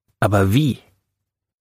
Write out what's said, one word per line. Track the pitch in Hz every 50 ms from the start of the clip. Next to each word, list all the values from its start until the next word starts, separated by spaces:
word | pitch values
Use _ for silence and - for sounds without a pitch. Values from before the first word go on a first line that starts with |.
| _ _ _ _
Aber | 113 98 107 101 95 95
wie? | 101 139 156 131 104 - - _ _ _ _ _ _ _ _ _ _ _ _ _ _ _